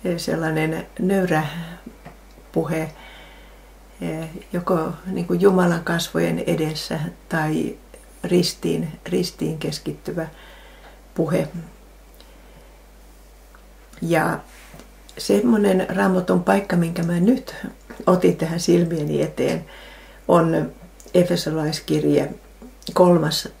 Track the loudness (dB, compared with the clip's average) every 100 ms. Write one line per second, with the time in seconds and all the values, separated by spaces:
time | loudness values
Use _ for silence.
0 | -4 -4 -2 -2 -2 0 -2 -4 -8 -4
1 | 0 2 2 0 -2 -8 -12 -14 -18 -20
2 | -20 -20 -20 -20 -6 -4 -2 -4 -6 -10
3 | -20 -20 -20 -20 -20 -20 -20 -20 -20 -10
4 | -8 -8 -10 -14 -8 -6 -2 -2 -2 -6
5 | -8 -6 -2 4 4 6 4 2 -2 -4
6 | -2 -2 -2 -2 -2 0 -2 -4 -6 -6
7 | -6 -10 -6 -4 -2 -2 -4 -8 -18 -20
8 | -20 -14 0 2 2 -2 -4 -2 -4 -8
9 | -4 -2 -2 -4 -6 -4 -6 -6 -8 -10
10 | -8 -8 -8 -12 -20 -20 -20 -20 -20 -20
11 | -14 -4 0 0 -2 -8 -14 -18 -20 -20
12 | -20 -20 -20 -20 -20 -20 -20 -20 -20 -20
13 | -20 -20 -20 -20 -20 -20 -20 -20 -20 -10
14 | 0 0 0 -4 -8 -20 -20 -20 -20 -20
15 | -20 -14 0 2 4 4 4 2 0 0
16 | 2 2 2 0 4 2 2 0 0 -2
17 | -2 2 4 2 0 -12 -12 -14 -20 -4
18 | 2 4 4 2 -2 -2 2 2 2 0
19 | -2 -2 -2 -2 -2 -2 -8 -18 -20 -20
20 | -20 -14 2 4 4 0 -2 -8 -20 -20
21 | 0 2 4 0 -2 -2 -2 -4 -2 0
22 | 2 2 0 -8 -20 -20 -20 -16 -6 4
23 | 6 6 2 -2 -6 -14